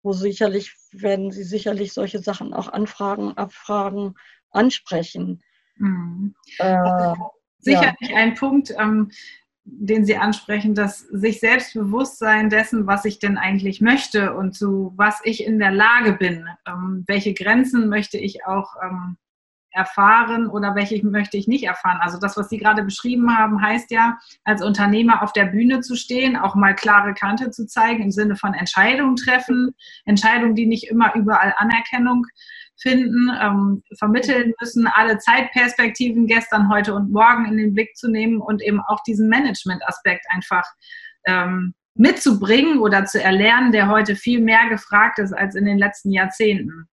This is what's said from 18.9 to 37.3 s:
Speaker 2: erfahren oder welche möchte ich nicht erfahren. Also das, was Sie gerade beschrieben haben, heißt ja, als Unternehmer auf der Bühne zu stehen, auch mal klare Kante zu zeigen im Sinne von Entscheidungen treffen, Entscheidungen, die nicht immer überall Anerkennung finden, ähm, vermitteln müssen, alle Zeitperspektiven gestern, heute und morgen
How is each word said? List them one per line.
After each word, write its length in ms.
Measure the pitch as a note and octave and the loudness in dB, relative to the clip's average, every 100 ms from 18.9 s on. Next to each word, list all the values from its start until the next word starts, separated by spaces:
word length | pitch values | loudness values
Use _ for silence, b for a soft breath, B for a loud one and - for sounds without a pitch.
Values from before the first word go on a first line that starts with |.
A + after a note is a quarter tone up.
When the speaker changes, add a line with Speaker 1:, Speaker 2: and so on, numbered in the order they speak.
| F#3 F3+ F3+ _ _ _ _ _ F#3 | -10 -10 -14 _ _ _ _ _ -6
Speaker 2:
erfahren 680 | F#3 - G3+ A3+ A#3 A#3 A3 | -4 2 4 4 2 -2 -4
oder 280 | G3+ G3+ | -4 -4
welche 300 | G3+ G3+ G#3+ | -4 -4 -2
möchte 320 | G#3 G#3 G3+ G3+ | -2 -2 -4 -4
ich 100 | G3+ | -2
nicht 160 | C4+ | -2
erfahren. 340 | G3+ F3+ F#3 F3 | -2 -4 -2 -2
Also 160 | F3 F3+ | -4 -4
das, 160 | G3 | -6
was 140 | G#3+ G3+ | -6 -8
Sie 80 | G#3+ | 0
gerade 260 | G#3+ G#3+ | 0 2
beschrieben 540 | G3 - A#3+ B3 A#3+ A3+ | -2 -6 -4 0 2 2
haben, 240 | G#3+ G#3 | 2 2
heißt 300 | G#3 A#3 - | 0 -2 -2
ja, 260 | A3+ A3+ A#3 B B | 0 0 0 B B
als 200 | - G#3 | -2 0
Unternehmer 580 | G3 G#3 G3+ G#3+ A#3 G#3+ | 0 2 2 4 4 4
auf 120 | G#3 | 2
der 120 | G#3 | 0
Bühne 360 | F#3+ G3+ A#3+ C4 | 0 2 2 2
zu 140 | B3+ | -4
stehen, 400 | A#3+ - B3 C4 | -10 -4 -2 0
auch 200 | B3 C#4 | 0 0
mal 180 | G3+ G3 | 2 2
klare 400 | G3 G#3+ G#3 G#3 | 2 4 4 4
Kante 380 | G3 G3+ A3+ B3+ | -4 -4 -2 -6
zu 160 | G#3+ A3 | -8 -8
zeigen 360 | A#3+ A3+ A3+ | 0 0 0
im 80 | G3 | -2
Sinne 240 | F#3+ G#3+ | 0 -2
von 180 | G3+ G3+ | -2 -4
Entscheidungen 600 | F3+ F3 F#3+ G#3+ C4 C#4 | -4 -4 2 2 2 0
treffen, 600 | B3 B3+ B3+ B3+ B3 B3+ - B B | 0 0 0 0 -2 -2 -4 B B
Entscheidungen, 500 | - G3+ A3 A#3+ A#3 | 0 2 4 2 2
die 100 | A3 | 2
nicht 240 | A3+ A3+ - | 0 -2 -2
immer 240 | A3+ A3 | 2 2
überall 380 | A3+ G#3 F#3+ G3 F#3+ | 2 2 2 2 0
Anerkennung 680 | G#3+ A#3 - B3 B3 B3 A#3+ B B B B _ | 0 0 -2 -2 0 0 -2 B B B B _
finden, 520 | B3+ C4 B3 A#3+ B3 G#3+ | 0 2 2 0 -2 -2
ähm, 420 | G#3 G3+ G3 G3 _ G3+ | 0 2 0 -2 _ -2
vermitteln 560 | G#3+ A#3 B3 B3 A#3 A3+ | 0 2 2 0 0 -2
müssen, 280 | A#3 A#3 A3+ | -4 0 2
alle 300 | G#3+ A3+ G#3+ | 2 2 0
Zeitperspektiven 1080 | - B3 B3+ B3+ A#3+ A#3+ A3+ - B3 A#3 A3 | 2 2 2 0 0 0 -2 0 -2 2 2
gestern, 420 | A3+ - G#3+ G3+ | 2 2 2 4
heute 240 | G#3 G3+ | 2 0
und 180 | G3+ G3 | -2 0
morgen 340 | G3+ A#3 | 6 6